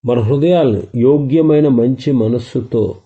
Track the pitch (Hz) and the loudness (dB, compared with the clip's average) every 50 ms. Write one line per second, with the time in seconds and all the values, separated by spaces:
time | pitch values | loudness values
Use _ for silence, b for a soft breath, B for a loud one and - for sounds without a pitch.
0 | - 120 123 123 107 107 139 139 151 170 180 170 156 127 107 92 - - - 120 | -2 -2 -2 0 0 0 0 0 2 2 2 2 2 0 0 -2 -6 -6 -4 0
1 | 117 131 147 147 143 131 135 165 156 156 151 151 151 147 131 117 117 123 131 127 | 2 2 2 2 0 0 0 0 2 2 2 2 2 2 2 2 2 0 -2 -2
2 | - 147 139 123 110 110 120 120 117 - - 131 117 - - 117 104 - - - | -4 -2 -2 0 0 0 -2 -4 -6 -6 -8 -8 -6 -4 -4 -2 -2 -4 -6 -12
3 | _ | _